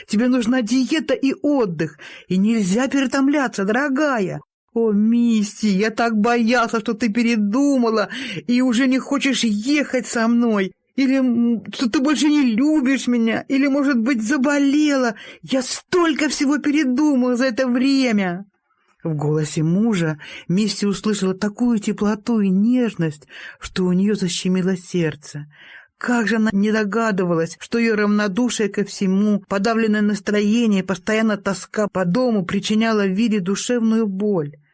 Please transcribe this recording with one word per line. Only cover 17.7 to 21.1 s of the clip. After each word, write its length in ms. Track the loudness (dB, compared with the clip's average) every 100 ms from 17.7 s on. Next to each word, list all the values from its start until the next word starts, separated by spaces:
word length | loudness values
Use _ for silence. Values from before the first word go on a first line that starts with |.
| 0 2 2 2 2 0 -4 -10 _ _ _ _ _
В 120 | -6
голосе 480 | -2 0 0 -2 -2
мужа 560 | 0 2 2 0 -2 -4 -10 -12 -2
Мисси 380 | 0 0 -2
услышала 480 | -2 -2 -2